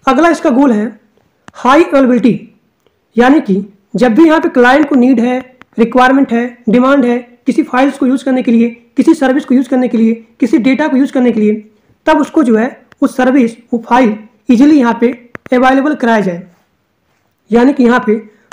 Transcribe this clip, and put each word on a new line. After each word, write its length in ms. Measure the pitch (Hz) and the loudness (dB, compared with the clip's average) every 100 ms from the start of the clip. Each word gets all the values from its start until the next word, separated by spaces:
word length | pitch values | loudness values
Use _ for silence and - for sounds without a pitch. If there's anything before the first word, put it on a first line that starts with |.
| - | -2
अगला 240 | 254 339 | 0 0
इसका 200 | 311 330 | 0 0
goal 200 | 240 285 | 0 0
है 160 | 208 220 - _ _ _ _ - - | 0 -4 -12 _ _ _ _ -20 -6
हाई 280 | 240 285 | 0 2
availability, 640 | 349 277 262 247 247 185 - _ _ _ _ _ _ 226 | 2 0 0 2 0 -2 -8 _ _ _ _ _ _ 0
यानी 260 | 247 294 | 2 2
कि 220 | - 190 202 - _ 185 | 0 -4 -6 -14 _ -2
जब 180 | 247 | 0
भी 120 | 220 330 | 4 4
यहाँ 140 | 311 | 2
पे 100 | 330 | 0
client 400 | 269 240 277 302 | 0 2 2 2
को 60 | 269 | 0
need 240 | 247 240 | 2 0
है, 200 | 240 254 262 _ - - | -2 -4 -10 _ -14 -4
requirement 540 | 226 254 254 269 269 | -2 2 2 2 0
है, 240 | 233 240 240 - | -2 -6 -8 -2
demand 360 | 247 254 285 247 | 0 2 0 0
है 120 | 240 240 _ - | -4 -8 _ -4
किसी 180 | 320 285 | -4 -2
files 320 | 247 277 - | -2 -2 -2
को 80 | 254 | -2
यूज़ 200 | 262 269 | -2 -2
करने 180 | 254 | -4
के 80 | 254 | 0
लिए, 180 | 233 233 233 _ - | 0 0 -4 _ -2
किसी 160 | 277 | 0
service 320 | 320 262 262 - | 2 0 -2 -2
को 100 | 254 | -2
यूज़ 140 | 262 | 0
करने 180 | 262 247 | -2 -2
के 100 | 226 | 0
लिए, 160 | 226 226 - _ | -2 -2 -8 _
किसी 180 | 240 320 | -2 0
data 280 | 240 262 311 | 0 -2 -2
को 100 | 254 | -2
यूज़ 140 | 277 | -2
करने 180 | 277 247 | -2 -2
के 80 | 226 | 0
लिए, 140 | 214 214 - _ _ _ - | -2 -2 -8 _ _ _ -2
तब 140 | 302 | -2
उसको 240 | 285 - | 0 -2
जो 140 | 254 220 | 0 0
है 100 | 233 - _ _ | -2 -8 _ _
वो 60 | 269 | -4
सर्विस, 480 | - 254 269 233 - _ | -2 0 0 0 -4 _
वो 60 | 233 | -10
file 380 | - 247 240 214 - _ - | -2 0 0 -2 -10 _ -2
easily 280 | 226 294 311 | 2 4 4
यहाँ 180 | 233 226 | 0 0
पे 80 | 240 - - - - | -2 -4 -12 -20 -4
available 420 | 254 262 269 277 302 | 0 2 2 -2 -4
कराया 260 | 240 226 | -2 -2
जाए, 260 | 190 175 175 _ _ _ _ _ _ _ _ _ _ | -2 -6 -12 _ _ _ _ _ _ _ _ _ _
यानी 220 | 226 254 | 0 2
कि 100 | 285 | 2
यहाँ 200 | 233 247 233 | 0 0 -2
पे 160 | 220 - _ _ | -4 -6 _ _